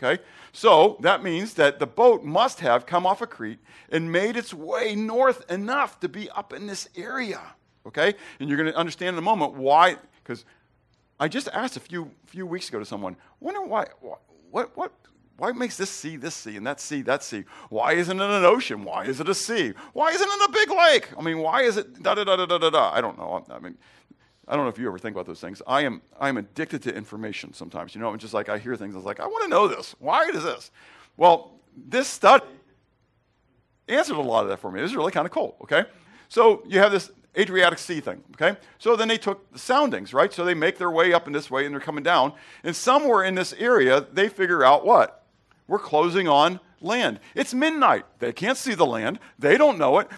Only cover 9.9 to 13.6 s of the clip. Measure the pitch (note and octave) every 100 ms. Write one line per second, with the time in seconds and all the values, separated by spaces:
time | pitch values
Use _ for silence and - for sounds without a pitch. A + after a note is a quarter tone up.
9.9 | D#3 - _ - A#2 _ _ _ _ _
10.9 | _ _ - D#3 A3+ - G3 B3 - -
11.9 | E3+ D#3 _ _ F3 F#3 F3+ - A2 G#2
12.9 | G2+ F#2+ F2 _ _ D4 G4+